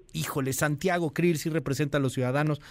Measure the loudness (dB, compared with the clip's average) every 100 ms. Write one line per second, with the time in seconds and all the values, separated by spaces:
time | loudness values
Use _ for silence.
0 | -12 -8 -4 -2 -2 0 0 0 0 0
1 | 0 2 2 2 0 -2 -2 -2 0 2
2 | 0 0 0 2 0 -2 -8